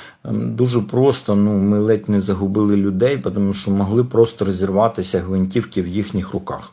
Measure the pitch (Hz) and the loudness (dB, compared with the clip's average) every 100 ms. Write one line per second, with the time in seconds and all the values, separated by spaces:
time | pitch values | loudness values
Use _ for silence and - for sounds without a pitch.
0 | - _ - 107 117 113 127 123 101 127 | -20 _ -6 -4 -4 0 0 0 0 2
1 | 131 104 - 101 104 104 98 104 107 107 | 2 2 0 2 2 2 2 2 2 0
2 | 104 101 95 92 98 104 104 101 98 92 | 2 0 0 -2 0 0 2 2 2 2
3 | 127 139 - 101 98 98 - 98 98 113 | 0 0 -4 -2 -2 -2 -2 0 2 0
4 | 123 113 113 - 98 95 98 98 113 113 | 2 4 2 2 -2 0 0 2 2 0
5 | 92 92 90 95 92 120 113 98 87 98 | -2 -4 -2 -2 0 -2 -2 -4 -4 -4
6 | 98 98 95 95 - 135 - | -4 -4 -4 -8 -8 -10 -12